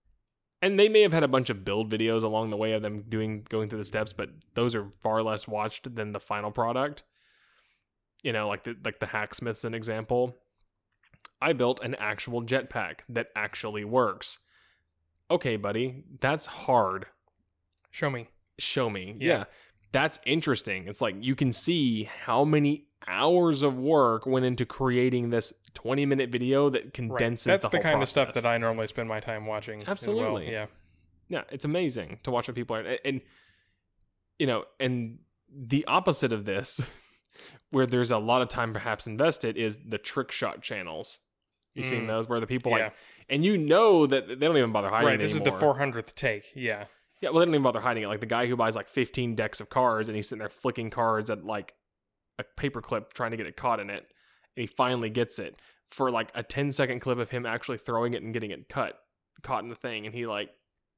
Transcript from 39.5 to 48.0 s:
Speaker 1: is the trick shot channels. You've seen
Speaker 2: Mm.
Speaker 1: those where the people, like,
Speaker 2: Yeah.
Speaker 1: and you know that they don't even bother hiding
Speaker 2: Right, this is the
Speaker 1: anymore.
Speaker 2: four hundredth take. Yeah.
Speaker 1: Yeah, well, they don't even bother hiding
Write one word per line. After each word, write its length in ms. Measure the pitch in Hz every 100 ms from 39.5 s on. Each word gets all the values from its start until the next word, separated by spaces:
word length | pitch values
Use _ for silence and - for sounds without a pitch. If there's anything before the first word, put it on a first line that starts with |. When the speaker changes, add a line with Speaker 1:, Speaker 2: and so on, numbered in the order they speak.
| 110
Speaker 1:
is 220 | 113 110 117
the 100 | 107
trick 340 | - - 127
shot 300 | - 113 -
channels. 580 | - 107 87 80 - - _ _ _ _ _
You've 120 | - 127
seen 180 | 123
Speaker 2:
Mm. 40 | 113
Speaker 1:
those 200 | 110 113
where 120 | 117
the 80 | 113
people, 240 | 127 120
like, 100 | 113
Speaker 2:
Yeah. 80 | 110 - - - -
Speaker 1:
and 160 | 139 180
you 120 | 202
know 480 | 151 170 226 180 143
that 220 | 135 123
they 80 | 127
don't 220 | 151 156
even 140 | 117
bother 180 | 107 98
hiding 180 | 110 139
Speaker 2:
Right, 120 | 131
this 120 | 104
is 60 | 107
the 60 | 101
Speaker 1:
anymore. 140 | -
Speaker 2:
four 180 | 151 131
hundredth 360 | 139 117 - -
take. 360 | 131 104 - 135
Yeah. 300 | 123 104 104 _ _ -
Speaker 1:
Yeah, 80 | 180
well, 100 | 160
they 60 | 175
don't 80 | 151
even 80 |
bother 180 | 131 117
hiding 220 | 120 113